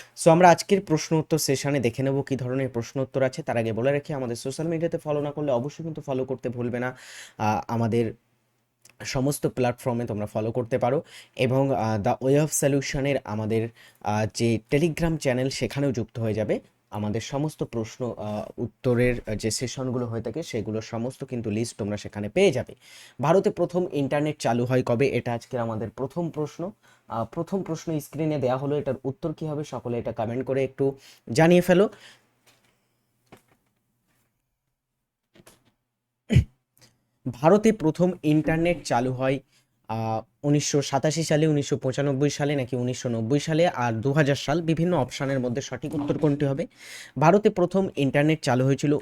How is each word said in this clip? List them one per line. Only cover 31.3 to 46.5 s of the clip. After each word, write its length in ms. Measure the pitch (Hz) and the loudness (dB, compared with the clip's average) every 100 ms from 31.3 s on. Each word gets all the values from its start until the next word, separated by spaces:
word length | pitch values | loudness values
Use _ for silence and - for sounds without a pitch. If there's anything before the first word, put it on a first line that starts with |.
জানিয়ে 300 | 117 160 180 | 2 6 6
ফেলো। 280 | 175 180 214 - - - _ _ _ _ _ _ _ _ _ _ _ - _ _ _ _ _ _ _ _ _ _ _ _ _ _ _ _ _ _ _ _ - _ _ _ _ _ _ _ - 214 - _ _ _ _ _ _ _ - | 6 4 4 0 -20 -20 _ _ _ _ _ _ _ _ _ _ _ -20 _ _ _ _ _ _ _ _ _ _ _ _ _ _ _ _ _ _ _ _ -20 _ _ _ _ _ _ _ 4 4 4 _ _ _ _ _ _ _ -8
ভারতে 420 | 117 156 208 220 | 2 6 6 6
প্রথম 400 | 214 156 151 180 180 | 2 0 2 2 2
ইন্টারনেট 600 | 151 151 151 160 170 170 | 2 2 4 2 2 0
চালু 300 | - 123 127 | 0 0 2
হয়, 260 | 127 131 135 - _ _ _ - | 0 0 -2 -4 _ _ _ -8
আহ, 340 | 110 113 110 - _ | -4 -2 -4 -6 _
উনিশশো 380 | 147 147 143 147 | 2 2 2 0
সাতাশি 420 | 135 - 160 151 | 0 0 0 -2
সালে, 240 | 160 151 156 | 0 2 4
উনিশশো 300 | 147 131 143 | 2 0 -2
পঁচানব্বই 520 | 131 127 143 135 147 | -2 -2 0 2 0
সালে 260 | - 143 147 | 0 -2 -2
নাকি 200 | 123 127 | -2 -2
উনিশশো 340 | 123 127 127 | -2 -4 -4
নব্বই 300 | 117 113 143 | -2 0 0
সালে 280 | - 156 175 | 0 2 2
আর 260 | - 120 | 2 -2
দু 200 | 113 120 | 0 0
হাজার 220 | 139 143 139 | 2 2 2
সাল, 260 | - 156 | 0 -2
বিভিন্ন 360 | 165 156 170 175 | 0 0 2 0
অপশনের 420 | 123 - 135 135 | -2 -4 -4 -2
মধ্যে 220 | 123 120 | -2 -4
সঠিক 340 | - 123 151 135 | -6 -8 -6 -4
উত্তর 220 | 294 - | -2 0
কোনটি 280 | 156 143 | 2 2
হবে? 220 | 139 | 0